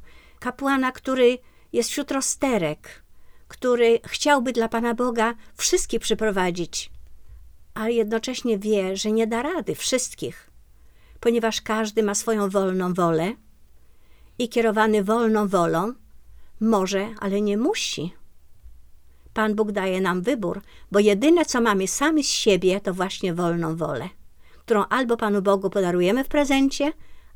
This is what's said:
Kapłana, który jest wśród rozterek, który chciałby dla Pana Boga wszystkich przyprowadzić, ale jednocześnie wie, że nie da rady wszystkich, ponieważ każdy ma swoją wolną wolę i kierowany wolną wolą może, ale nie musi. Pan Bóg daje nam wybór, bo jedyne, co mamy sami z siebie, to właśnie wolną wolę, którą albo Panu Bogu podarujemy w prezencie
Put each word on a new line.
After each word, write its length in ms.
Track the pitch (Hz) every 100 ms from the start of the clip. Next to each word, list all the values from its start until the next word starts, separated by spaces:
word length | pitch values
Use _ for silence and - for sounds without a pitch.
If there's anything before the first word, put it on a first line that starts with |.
| - - - -
Kapłana, 540 | 247 247 277 269 262
który 460 | 262 - 262 247 247 - - -
jest 180 | 233 226
wśród 200 | - 277
rozterek, 920 | 269 - - 277 226 156 156 - - - - - - -
który 520 | - 254 240 233 233 -
chciałby 460 | - 294 285 247
dla 160 | 240 226
Pana 260 | 233 240
Boga 400 | 233 247 233 226 226 - -
wszystkich 440 | - 359 - 226
przyprowadzić, 920 | - 214 220 196 180 175 165 - - - - - - - - - -
ale 180 | - 220
jednocześnie 640 | 233 214 226 262 247 240 208
wie, 380 | 214 208 185 190
że 160 | 214
nie 140 | 220 226
da 160 | 226
rady 320 | 277 349 214
wszystkich, 760 | - - 254 - - 131 - - - - - - - - -
ponieważ 400 | 240 233 226 -
każdy 420 | - 220 220 214
ma 120 | 208
swoją 360 | 202 - 220 202
wolną 440 | 196 190 185 180
wolę 380 | 180 175 156 175 247 - - - - - - - - - -
i 100 | 240
kierowany 560 | 240 226 214 220 214
wolną 440 | 196 226 226 214 208
wolą 460 | 190 170 165 202 262 - - - - - -
może, 480 | 220 214 190 196 214 214
ale 200 | 202 196
nie 180 | 208 208
musi. 560 | 277 440 - - 165 - - - - - - - - - - - -
Pan 200 | - 214
Bóg 180 | 208 214
daje 280 | 202 190 185
nam 220 | 185 180
wybór, 400 | 190 269 175 190 - - -
bo 60 | 202
jedyne, 460 | 208 202 277 339
co 160 | 302 247
mamy 280 | 226 196 190
sami 360 | - 285 311
z 40 | 277
siebie, 520 | - 214 185 185 190
to 140 | 202
właśnie 400 | 180 185 - 190
wolną 420 | 170 175 170 165 165
wolę, 320 | 151 135 151 - - - - -
którą 260 | - 220
albo 320 | - 240 247 226
Panu 260 | 214 202
Bogu 280 | 190 196 190
podarujemy 540 | 202 180 180 180 240
w 40 | 277
prezencie 640 | 302 277 269 269 - 285 - - - -